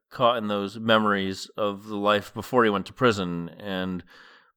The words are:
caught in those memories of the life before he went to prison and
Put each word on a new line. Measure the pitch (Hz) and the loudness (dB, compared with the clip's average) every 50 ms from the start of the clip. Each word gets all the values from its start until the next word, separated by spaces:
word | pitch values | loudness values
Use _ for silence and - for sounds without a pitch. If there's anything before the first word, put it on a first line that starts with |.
| _ _ | _ _
caught | - - 127 117 123 | -4 0 2 2 2
in | 117 107 | 0 -2
those | 104 104 101 101 98 101 113 | -2 -2 -2 -2 -4 -6 -4
memories | 110 117 110 110 110 107 101 98 95 95 95 - - - _ | 2 4 4 6 6 4 2 2 0 -2 -4 -6 -10 -10 _
of | - 104 101 101 98 104 | -2 -2 -2 -2 -4 -8
the | 107 107 | -8 -6
life | 101 101 104 104 101 101 - - | 0 2 2 2 2 0 -4 -10
before | 113 98 - 127 123 113 | -12 -6 0 2 4 4
he | 107 | 4
went | 101 95 87 | 2 0 -2
to | - - | -6 -2
prison | - 131 120 104 101 92 87 87 85 85 82 80 85 | 2 2 2 2 2 -2 -4 -4 -6 -8 -10 -14 -14
and | 101 101 95 92 92 92 92 90 - - - - - - - _ _ _ _ | -10 -8 -6 -6 -4 -4 -6 -8 -10 -14 -20 -20 -20 -20 -20 _ _ _ _